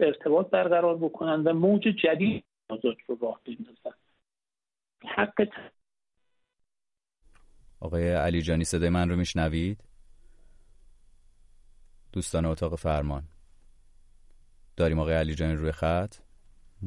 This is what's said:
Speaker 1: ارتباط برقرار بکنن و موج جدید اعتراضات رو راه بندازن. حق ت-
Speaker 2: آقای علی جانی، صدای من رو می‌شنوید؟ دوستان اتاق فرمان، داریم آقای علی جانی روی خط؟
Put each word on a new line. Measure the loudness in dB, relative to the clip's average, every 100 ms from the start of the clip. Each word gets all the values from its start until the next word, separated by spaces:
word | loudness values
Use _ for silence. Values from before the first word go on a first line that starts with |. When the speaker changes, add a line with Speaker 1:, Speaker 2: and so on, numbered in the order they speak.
Speaker 1:
ارتباط | 2 2 2 2 4
برقرار | 2 2 4 2 2
بکنن | -2 -4 -2 0
و | 2
موج | 4 4 4
جدید | 2 2 2 4 2 0 -6 _ -12
اعتراضات | -4 -2 -4 -6
رو | -6
راه | -6 -6 -12
بندازن. | -14 -14 -14 -16 -16 _ _ _ _ _ _ _ _ _ _ -8 -4
حق | -2 0
ت- | -2 -4 -18 -20 _ _ _ _ _ _ _ _ _ _ _ _ _ _ _ -20 -20 -20 -20 -12
Speaker 2:
آقای | -6 -2 0
علی | 0 0 0
جانی، | 0 0
صدای | 0 0 0
من | 2 0
رو | 0
می‌شنوید؟ | -2 -2 -2 0 -2 -4 -12 -20 -20 -20 -20 -20 -20 -20 -20 -20 -20 -20 -20 -20 -20 _ -20 -20 -20 -20 -20 -20 -10
دوستان | -8 -4 -2
اتاق | -2 -2 -4
فرمان، | -4 -2 -2 -2 -4 -8 -16 -20 -20 -20 -20 -20 -20 -20 -20 -20 -20 -20 -20 -18 0
داریم | 2 2
آقای | 2
علی | 2 0
جانی | 0 -2
روی | 0 -2
خط؟ | -2 0 0 -2 -8 -20 -20 -20 -20 -20 -10